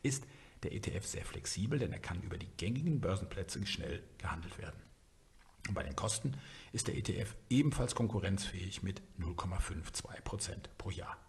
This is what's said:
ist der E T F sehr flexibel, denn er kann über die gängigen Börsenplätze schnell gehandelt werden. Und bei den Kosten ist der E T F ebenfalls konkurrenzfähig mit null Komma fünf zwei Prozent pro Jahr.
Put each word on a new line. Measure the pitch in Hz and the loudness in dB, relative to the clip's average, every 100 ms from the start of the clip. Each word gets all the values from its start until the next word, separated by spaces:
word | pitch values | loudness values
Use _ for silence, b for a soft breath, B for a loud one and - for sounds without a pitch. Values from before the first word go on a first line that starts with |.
ist | 139 135 - B B B | 2 2 -2 B B B
der | - | -4
E | - | 0
T | - | 0
F | 92 - | 0 -2
sehr | - | -4
flexibel, | - - - - 107 143 | -4 -4 -2 2 4 4
denn | 101 | 2
er | - | 0
kann | - 87 | -2 -2
über | - 85 | -2 -4
die | - - | -6 -2
gängigen | 92 127 165 143 | 2 4 4 4
Börsenplätze | 85 95 - - 90 - 98 | 4 2 0 -4 -4 -2 -2
schnell | - 69 76 - - | 0 -2 -4 -6 -6
gehandelt | 85 80 87 - | -2 -2 -4 -6
werden. | - - - - - - - - - - - | -8 -8 -14 -20 -20 -20 -20 -20 -20 -10 -2
Und | 92 | 0
bei | |
den | 69 69 | 0 0
Kosten | 110 - 135 B B B B | 2 2 0 B B B B
ist | - - | -2 0
der | - | 0
E | |
T | 104 95 | 0 0
F | 104 - - | 0 -4 4
ebenfalls | 127 147 - 123 - | 6 6 4 2 4
konkurrenzfähig | 113 104 92 98 - 92 92 - | 4 4 4 2 0 -2 -4 -2
mit | 95 98 - - | -2 -4 -8 -4
null | 82 82 | -2 0
Komma | 90 92 | 0 2
fünf | - 76 78 | 2 0 -4
zwei | - - - | -6 -6 -8
Prozent | - 101 - - - - | -4 -4 -4 -6 -10 -8
pro | 101 | -6
Jahr. | 85 85 - | -4 -6 -10